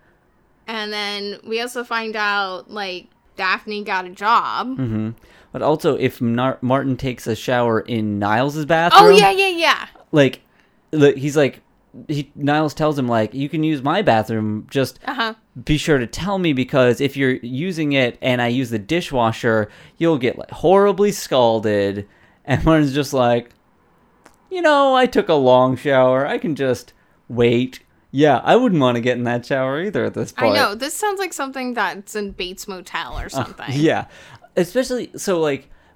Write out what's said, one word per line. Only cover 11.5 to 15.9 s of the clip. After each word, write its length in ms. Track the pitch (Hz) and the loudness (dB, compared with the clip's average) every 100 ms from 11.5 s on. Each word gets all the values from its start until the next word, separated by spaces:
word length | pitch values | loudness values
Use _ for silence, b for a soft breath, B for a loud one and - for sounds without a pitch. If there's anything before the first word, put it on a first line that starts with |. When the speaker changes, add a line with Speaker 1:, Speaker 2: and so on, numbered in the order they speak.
| - _ _ _ - 120 | 0 _ _ _ -20 -8
Speaker 2:
he, 240 | 147 - | -8 -8
Niles 400 | - 143 151 156 | -6 -2 0 -2
tells 240 | - 151 143 | 0 0 0
him, 80 | 123 | 0
like, 280 | 113 110 | 0 0
"You 140 | 135 143 | -4 -6
can 140 | 160 | -2
use 180 | 156 147 | -2 -2
my 200 | 139 180 | -2 0
bathroom, 640 | 143 110 107 113 107 107 - | 2 2 2 -2 -2 -6 -4
just 300 | 139 127 - - | -2 -2 -4 -10
Speaker 1:
Uh-huh. 280 | 262 226 226 _ 127 | -6 -6 -8 _ -14
Speaker 2:
be 120 | 113 151 | -2 -2
sure 200 | - | 2